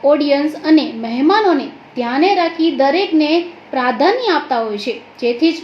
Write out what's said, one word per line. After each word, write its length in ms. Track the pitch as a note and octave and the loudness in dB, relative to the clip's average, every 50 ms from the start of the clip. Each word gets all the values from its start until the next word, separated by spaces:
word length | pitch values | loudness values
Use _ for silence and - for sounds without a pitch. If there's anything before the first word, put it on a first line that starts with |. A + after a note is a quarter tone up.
| - | 4
ઓડિયન્સ 520 | C#4 D4 D4 D4 C#4+ C#4 C#4 D4 D#4 D4+ - - | 2 2 2 2 0 0 0 0 -2 -4 -4 0
અને 260 | D#4 D#4 D4+ B3+ A#3 A#3 | 4 4 4 4 0 -8
મહેમાનોને 720 | A3+ A#3 A3+ A#3 B3+ C#4 D#4+ G4 A4 G#4+ F#4+ E4 C#4 A3+ - - - - - - | -8 -8 -6 -4 0 2 2 2 4 2 2 0 0 -2 -6 -14 -18 -20 -16 -10
ધ્યાને 400 | B3 A#3+ A#3+ B3+ C#4 E4 G4 G4+ | -8 -6 -4 0 2 2 2 2
રાખી 360 | F4+ E4+ E4 E4 - D#4+ E4 | 2 0 -2 0 0 0 0
દરેકને 720 | C#4 B3 C4+ C#4 C#4+ F4+ G4+ - D#4+ D#4 D4+ D4 D#4+ F4 E4+ - - - - - | 2 2 2 2 2 0 -2 0 2 2 2 2 0 0 -2 -4 -14 -18 -16 -8
પ્રાધાન્ય 600 | - C4 B3 B3+ A#3+ A3 C#4 F4+ A4 B4+ B4 A4 | -6 -2 -2 -2 0 2 2 2 2 0 0 0
આપતા 280 | E4+ D4 D4 - C4 A#3 | -2 -2 -2 -2 -4 -2
હોય 180 | A3+ A3 G#3 | -2 -4 -6
છે, 240 | G#3 G#3 B3+ A3 - - - - - | -6 -6 -8 -8 -8 -12 -20 -12 -4
જેથી 300 | B3+ A#3 A#3+ A#3+ D#4+ E4 | -4 -4 -2 2 0 0
જ 40 | D#4+ - | 0 -2